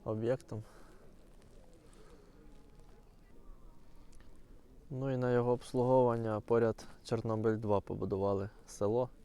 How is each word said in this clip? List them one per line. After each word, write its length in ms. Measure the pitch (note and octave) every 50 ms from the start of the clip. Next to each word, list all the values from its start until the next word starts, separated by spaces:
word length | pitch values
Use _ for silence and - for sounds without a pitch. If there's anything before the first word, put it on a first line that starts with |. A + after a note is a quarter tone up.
| -
об'єктом. 600 | A#2+ A2 A2 A2+ A#2 C3 C3 - - - A2 A2 - - - - - - - - - - - - - - - - - - - - - - - - - - - - - - - - - - - - - - - - - - - - - - - - - - - - - - - - - - - - - - - - - - - - - - - - - - - - - - - - - - - - -
Ну 220 | C#3 B2+ C3+ C3+
і 60 | C3
на 140 | B2+ B2+ B2 B2
його 180 | A#2+ A#2+ B2
обслуговування 880 | B2 A#2+ - - - B2+ A#2+ B2 C3 C3 B2+ A#2+ A#2 A#2 A2+ A2+ G#2+ G#2
поряд 460 | G#2 - A#2 A#2 A#2 A2+ G#2+ - - - - - -
Чорнобиль 540 | - A#2+ A2+ A2+ A2+ A2 A2 A2 A2+ A2
два 220 | G#2+ A2+ G#2 G#2 G2
побудували 720 | - - F#2+ G#2 G#2 F#2+ G2 F#2+ G2 G2+ G2+ G2 G2 G#2 - - -
село. 420 | - - - G2+ G#2 A2 A#2+ B2+ - - -